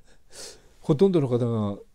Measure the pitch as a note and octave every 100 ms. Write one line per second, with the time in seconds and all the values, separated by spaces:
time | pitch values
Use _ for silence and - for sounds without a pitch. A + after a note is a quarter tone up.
0 | - - - - - - - _ - D3
1 | G3 E3+ C3+ A#2+ A#2+ A2+ G#2 G2+ -